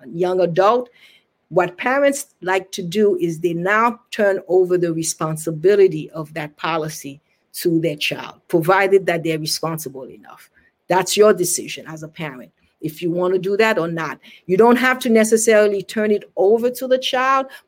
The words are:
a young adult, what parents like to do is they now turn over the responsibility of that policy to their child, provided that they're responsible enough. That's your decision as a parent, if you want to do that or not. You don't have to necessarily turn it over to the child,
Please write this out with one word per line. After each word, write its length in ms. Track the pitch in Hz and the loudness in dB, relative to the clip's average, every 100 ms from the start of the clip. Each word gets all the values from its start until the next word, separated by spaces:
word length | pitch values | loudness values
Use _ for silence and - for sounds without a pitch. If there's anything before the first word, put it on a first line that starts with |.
a 60 | 139 | -12
young 320 | 165 180 185 | -4 0 2
adult, 480 | 175 165 196 247 247 _ _ _ _ _ _ | 2 4 4 2 -2 _ _ _ _ _ _
what 260 | 170 180 - | -2 -2 -2
parents 580 | 254 277 277 277 - _ | -2 2 2 0 -8 _
like 320 | 175 190 190 | -4 -4 -4
to 100 | - | -10
do 360 | 175 202 208 180 | -4 0 2 2
is 220 | 170 160 | -2 -2
they 120 | 175 | -4
now 480 | 170 180 214 233 220 _ | -2 0 2 0 -2 _
turn 300 | - 202 190 - | -2 0 -2 0
over 300 | 185 180 180 | 2 2 0
the 160 | 170 | 0
responsibility 1160 | 160 160 - 160 156 170 156 180 208 185 156 147 | -4 -6 -6 -6 -4 -6 -2 2 4 4 2 -10
of 200 | 160 151 | -12 -12
that 240 | 160 151 - | -10 -12 -8
policy 640 | 170 165 156 156 139 143 _ _ _ | -4 -4 -6 -10 -14 -18 _ _ _
to 260 | - 180 165 | -6 -2 0
their 180 | 160 151 | -2 -4
child, 440 | - 139 123 - - | -6 -6 -10 -16 -4
provided 560 | 170 160 190 196 196 | 0 2 2 4 2
that 180 | 175 165 | 2 -2
they're 160 | 160 160 | -4 -4
responsible 720 | 156 - 160 160 139 131 123 | -6 -6 -6 -8 -10 -14 -18
enough. 400 | - - - _ _ _ _ - | -20 -20 -20 _ _ _ _ -4
That's 300 | 180 180 202 | -2 0 4
your 160 | 208 | 6
decision 520 | 180 175 - - 143 147 | 4 0 -4 -8 -12 -14
as 160 | 160 | -14
a 60 | 156 | -14
parent, 420 | - 156 127 - _ _ _ | -12 -12 -12 -18 _ _ _
if 200 | 156 - | -12 -6
you 100 | 170 | -4
want 220 | 175 180 | -2 0
to 60 | 190 | -2
do 180 | 185 202 | 0 0
that 200 | 220 214 | 2 0
or 80 | 165 | -2
not. 320 | 165 151 - - - - | -4 -8 -10 -18 -16 -2
You 100 | 190 | 4
don't 200 | 233 247 | 6 4
have 220 | 254 254 | 2 0
to 80 | 254 | 2
necessarily 720 | 220 220 220 226 214 208 202 | 2 4 2 4 4 4 0
turn 300 | - 220 214 | -4 -2 0
it 200 | 202 - - | 0 -2 0
over 320 | 190 233 240 | 4 4 2
to 180 | 247 254 | -4 -2
the 100 | 254 | -2
child, 480 | 254 254 262 269 269 - | 0 -2 0 0 -2 -10